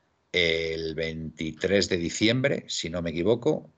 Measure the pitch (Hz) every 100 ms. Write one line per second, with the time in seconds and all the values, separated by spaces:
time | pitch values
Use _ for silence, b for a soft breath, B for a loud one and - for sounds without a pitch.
0 | B _ _ 90 85 82 80 82 80 78
1 | 80 80 80 - 80 78 87 98 87 92
2 | 85 - 107 123 135 - - - 85 87
3 | 82 80 87 117 151 156 -